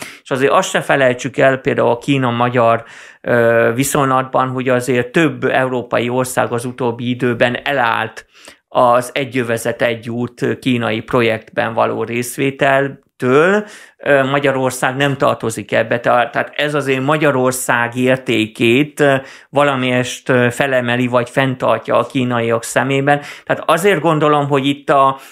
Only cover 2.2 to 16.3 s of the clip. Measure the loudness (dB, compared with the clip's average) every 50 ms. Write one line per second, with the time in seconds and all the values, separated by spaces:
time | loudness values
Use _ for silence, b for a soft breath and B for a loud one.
2.2 | 0 -2 0 0 -2 0 2 2 2 2 2 0 -4 B B B B B B B
3.2 | -4 0 0 2 4 4 4 4 2 2 0 -2 -2 0 0 0 0 2 0 0
4.2 | -2 0 -2 -2 -2 0 -4 -4 -2 0 0 0 0 0 0 -2 -2 0 0 0
5.2 | 0 0 0 -2 -2 0 0 0 0 0 -2 -6 -4 -2 -2 -2 -2 -2 -2 -2
6.2 | -4 -2 -2 -2 -2 -2 -2 -6 -6 -8 -6 -4 -4 -4 -4 -4 -4 -4 -4 -2
7.2 | -2 -2 2 2 0 0 0 -4 -4 -4 -2 0 0 0 0 -2 -4 -6 -10 -16
8.2 | -20 B B B B B B B B _ 0 2 4 4 4 2 2 -2 -4 -4
9.2 | -6 -2 -2 -4 -2 -2 -2 -2 -2 -4 -2 0 -2 -2 -2 -4 -8 -8 -6 -6
10.2 | -6 -6 -6 -4 -4 -4 -4 -2 -2 -2 0 0 0 -2 -4 -4 -4 -2 0 2
11.2 | 2 2 0 -2 -6 -8 -4 -4 -4 -2 0 0 0 0 0 -4 -6 -4 -4 -6
12.2 | -6 -6 -4 -4 -4 -4 -2 0 0 2 2 2 0 -2 -6 -14 _ _ _ _
13.2 | 0 4 4 4 4 4 2 0 -2 -4 B B B B B _ 0 2 2 2
14.2 | 2 2 0 0 0 0 0 0 -2 -2 -2 -2 -2 -2 0 0 0 -2 0 0
15.2 | 0 0 0 0 -4 -6 -6 -6 -6 -2 -2 -2 0 0 -4 -2 0 2 2 2
16.2 | 0 0